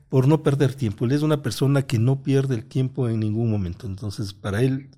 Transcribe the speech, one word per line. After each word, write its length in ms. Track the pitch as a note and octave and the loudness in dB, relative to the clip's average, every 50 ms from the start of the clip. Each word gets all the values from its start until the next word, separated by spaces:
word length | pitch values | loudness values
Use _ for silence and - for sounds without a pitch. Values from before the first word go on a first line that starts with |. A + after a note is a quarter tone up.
| _ - | _ 0
Por 200 | - C3 B2 C#3 | 2 4 4 6
no 140 | D#3+ D3+ | 4 4
perder 320 | D#3 D#3 C#3 C#3 D3 B2+ C3 | 4 2 2 2 2 0 0
tiempo. 320 | - A#2+ G#2+ G2+ - B2+ | -2 -4 -4 -2 -2 0
Él 60 | A#2 | 0
es 100 | C#3 D3 | 0 2
una 200 | D3+ D3+ D#3 C#3 | 2 2 0 0
persona 400 | C#3 A#2+ G#2 - C#3+ C3+ C#3 C#3 C3+ | -2 -4 -4 0 0 2 2 2 0
que 120 | - - A2 | 0 0 2
no 240 | A2 B2+ C3+ C3+ | 2 2 0 0
pierde 320 | C3+ C#3 C#3 C#3 C3+ C3+ C3 | 0 0 2 2 2 0 -2
el 120 | G#2+ - | -4 -6
tiempo 420 | - - C3+ B2+ B2+ - C#3 B2+ A#2 | -4 -4 -2 -2 -2 -2 -2 -2 0
en 120 | A2+ A2 | 0 0
ningún 300 | A2 G#2+ G#2 A2 A#2+ A2+ | -2 -2 0 0 0 0
momento. 360 | G#2+ G#2 F#2+ E2+ F2+ - - | 0 0 -2 -4 -6 -8 -10
Entonces, 480 | G#2 F#2+ F#2+ A2 G#2 - - A2 F#2+ - | -10 -10 -8 -8 -8 -8 -6 -8 -8 -10
para 260 | - - G#2+ G2 G#2+ | -10 -8 -4 -2 0
él, 300 | B2+ C3+ C3 C3+ - - - | 0 0 0 -2 -6 -10 -20